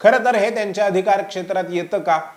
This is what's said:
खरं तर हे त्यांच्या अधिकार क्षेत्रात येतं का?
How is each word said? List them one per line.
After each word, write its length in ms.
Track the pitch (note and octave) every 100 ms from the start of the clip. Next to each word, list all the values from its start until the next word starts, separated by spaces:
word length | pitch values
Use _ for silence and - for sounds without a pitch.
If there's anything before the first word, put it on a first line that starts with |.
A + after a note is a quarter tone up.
खरं 240 | G#3 B3+ A#3
तर 100 | A3+
हे 180 | G#3+
त्यांच्या 320 | A3+ G3+ F#3+ G3+
अधिकार 360 | F#3 F#3+ G3
क्षेत्रात 420 | G3 - - F#3+ E3+
येतं 280 | F3 E3+ G3+
का? 220 | D#3+ D#3+ -